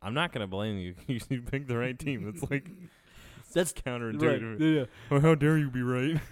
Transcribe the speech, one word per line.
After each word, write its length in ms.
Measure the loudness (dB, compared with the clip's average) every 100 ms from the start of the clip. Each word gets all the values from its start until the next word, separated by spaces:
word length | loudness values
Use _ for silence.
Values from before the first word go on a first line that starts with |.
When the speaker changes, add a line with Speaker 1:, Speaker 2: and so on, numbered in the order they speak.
Speaker 1:
I'm 140 | -6
not 180 | -2 -2
gonna 140 | -4 -4
blame 320 | -4 -2 -4
you. 160 | -6 -10 -6
<laughs> 140 | -6 -4
You 140 | -6
picked 260 | -4 -6 -2
the 80 | -2
right 220 | -2 -4
team. 260 | -4 -4
That's 260 | -6 -6 -4
like, 200 | -4 -4 -18 -20 _ _
Speaker 2:
<laughs> 420 | -20 -20 -20 -4
That's 200 | 0 0
Speaker 1:
counterintuitive. 800 | -2 -6 -4 -4 0 2 2 -2
Speaker 2:
right. 80 | 2
Yeah, 200 | 4 4
yeah. 40 | 0 -8 0
Speaker 1:
Well, 100 | 4
how 140 | 6
dare 240 | 6 6 4
you 120 | 2
be 120 | 0
right? 380 | 0 0 2 0 -2